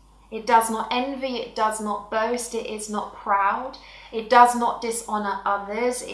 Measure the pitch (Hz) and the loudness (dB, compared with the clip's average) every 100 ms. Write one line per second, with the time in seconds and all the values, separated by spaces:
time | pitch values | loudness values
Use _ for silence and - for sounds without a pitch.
0 | - - - 220 226 233 - 220 - 247 | -20 -20 -14 -8 4 4 4 0 -2 -2
1 | 269 262 262 240 - 233 214 214 214 202 | -2 -4 -4 -4 -6 0 0 0 -4 -4
2 | - 220 226 240 - 226 - 214 214 208 | -2 -2 0 -2 -4 -6 -6 -8 -6 -6
3 | - - 214 196 196 240 262 - - - | -6 -6 0 2 2 0 -6 -12 -20 -20
4 | - 226 214 240 240 240 240 - 233 226 | -10 -8 6 8 8 6 -2 -2 -4 -6
5 | - 208 202 196 202 202 196 214 247 247 | -4 -4 -2 -2 -2 -2 -4 -2 -2 -2
6 | - | -6